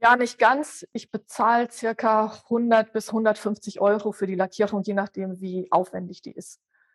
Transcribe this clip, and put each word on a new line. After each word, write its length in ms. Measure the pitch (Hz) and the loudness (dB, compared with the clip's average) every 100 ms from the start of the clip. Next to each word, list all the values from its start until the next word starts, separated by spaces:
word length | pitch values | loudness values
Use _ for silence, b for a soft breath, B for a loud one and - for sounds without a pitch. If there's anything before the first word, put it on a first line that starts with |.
Ja, 160 | 233 247 | 4 4
nicht 200 | 240 - | 2 2
ganz. 480 | 233 269 302 - - | 2 2 -2 -12 -14
Ich 180 | - - | -14 -10
bezahle 640 | 208 - - 226 240 240 | -12 -10 -2 2 2 0
circa 720 | - 226 226 226 214 214 - - | -4 -6 -2 2 2 0 -6 -4
hundert 420 | 233 240 226 220 | -2 4 4 4
bis 200 | 220 - | -4 -4
hundertfünfzig 680 | 220 220 214 208 208 208 - | 0 0 0 -2 -6 -8 0
Euro 320 | 202 208 214 | 2 2 0
für 160 | - 190 | -4 -4
die 80 | 185 | -2
Lackierung, 480 | 185 - 208 202 | -4 0 0 0
je 100 | 202 | -2
nachdem, 460 | 196 202 - 190 185 | -2 -4 -6 -8 -8
wie 320 | 190 185 180 | -8 -6 0
aufwendig 500 | 170 185 185 180 180 | 0 0 -6 -10 -12
die 120 | - | -16
ist. 280 | - - - _ _ _ | -16 -18 -20 _ _ _